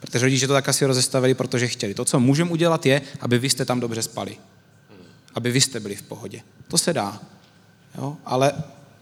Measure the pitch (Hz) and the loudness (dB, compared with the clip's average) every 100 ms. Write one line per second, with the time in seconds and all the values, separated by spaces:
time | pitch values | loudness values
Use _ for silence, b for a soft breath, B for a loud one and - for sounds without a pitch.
0 | - 120 127 135 135 139 135 131 139 127 | -4 0 2 2 2 2 2 2 2 2
1 | 127 135 127 127 127 123 120 - 107 98 | 2 2 2 2 0 0 -2 -2 -6 -4
2 | 123 147 123 139 175 170 170 165 131 139 | 0 4 4 4 2 2 2 2 2 2
3 | - B 123 120 131 - 131 123 120 113 | 0 B 0 2 2 -2 -2 -2 -2 -6
4 | 110 - 98 98 - _ _ _ _ 98 | -8 -6 -8 -10 -20 _ _ _ _ -20
5 | - - _ - 120 123 131 117 104 101 | -20 -20 _ -6 0 2 0 -2 -8 -10
6 | - 107 101 113 - - - - - 127 | -12 -12 -12 -14 -20 -20 -6 -2 0 0
7 | 101 101 - - - _ _ _ _ - | -2 -6 -16 -20 -20 _ _ _ _ -10
8 | 135 151 - 127 139 - - - - - | -10 -8 -4 2 2 0 -8 -16 -20 -20